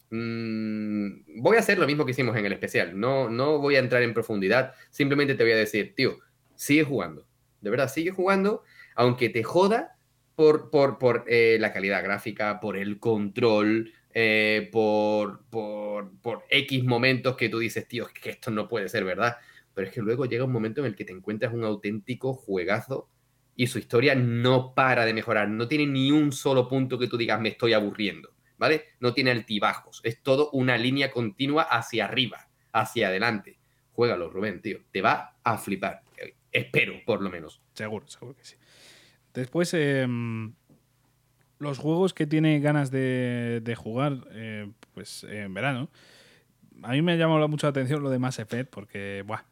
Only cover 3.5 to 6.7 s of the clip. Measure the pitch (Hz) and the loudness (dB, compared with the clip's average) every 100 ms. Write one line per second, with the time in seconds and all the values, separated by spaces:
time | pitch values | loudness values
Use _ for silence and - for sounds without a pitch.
3.5 | 151 143 139 127 123 120 113 113 107 95 | 2 2 2 4 2 2 0 -2 0 2
4.5 | 117 131 - - - 139 143 139 131 117 | 2 0 -6 -10 -2 0 2 2 2 4
5.5 | 110 104 107 95 - 131 - _ _ _ | 4 2 0 -4 0 -2 -2 _ _ _
6.5 | - - | -8 2